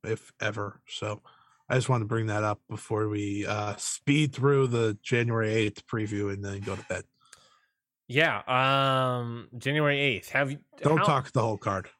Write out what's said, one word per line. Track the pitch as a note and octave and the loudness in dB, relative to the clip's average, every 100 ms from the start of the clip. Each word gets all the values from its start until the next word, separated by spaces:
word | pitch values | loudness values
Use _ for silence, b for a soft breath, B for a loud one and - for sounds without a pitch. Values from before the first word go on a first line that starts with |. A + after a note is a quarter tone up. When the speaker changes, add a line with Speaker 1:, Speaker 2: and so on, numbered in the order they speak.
Speaker 1:
if | - A2 - _ | -4 -6 -8 _
ever. | A2 G#2+ G2+ - _ | -6 -4 -8 -10 _
So | - G#2+ G#2 - b b b b | -8 -8 -8 -12 b b b b
I | B2+ | 0
just | A#2+ | 2
wanted | B2 | 0
to | G#2+ | 2
bring | A#2 A2 | -2 0
that | G#2 | 0
up | G#2+ G#2 _ | 0 -2 _
before | G#2 - G#2+ G#2+ | -14 -4 -2 -2
we, | G#2 G#2 G2+ G2 | -2 -4 -4 -4
uh, | G#2 G#2 G2+ | -4 -4 -6
speed | - - - D3 D3+ | -8 -6 0 2 2
through | C3+ C3+ C#3 C3 | 0 2 4 2
the | A#2+ A2+ G#2 | 2 0 -2
January | - A#2+ A#2+ A2+ G#2+ | -2 0 2 0 0
eighth | A2 G#2 - - | 2 0 -4 -8
preview | A2+ G#2+ G2+ G2+ | -6 -4 -4 -4
and | G2 | -6
then | G2+ G2 | -8 -8
go | G2 F#2+ | -6 -8
to | |
bed. | - F#2 - _ b b b b b b _ _ _ | -6 -8 -8 _ b b b b b b _ _ _
Speaker 2:
Yeah, | B2 D#3+ G#2+ - | 2 4 2 0
um, | B2+ C3 C#3 C3+ C3 B2+ B2 A#2+ A#2 A2 B2 | 2 4 4 4 2 2 0 -4 -8 -12 -6
January | C3 D3+ D3 C#3+ | -2 2 2 4
eighth. | C#3+ G2+ - | 2 0 -2
Have | C3+ C#3+ | 0 0
you, | D3 _ - | -4 _ 0
Speaker 1:
Don't | D3 D#3 | 2 4
Speaker 2:
how, | |
Speaker 1:
talk | G#3 C#3+ C3 | 4 2 2
the | C3+ | 0
whole | A2+ G#2 | 0 0
card. | - G2 - | -2 -4 -6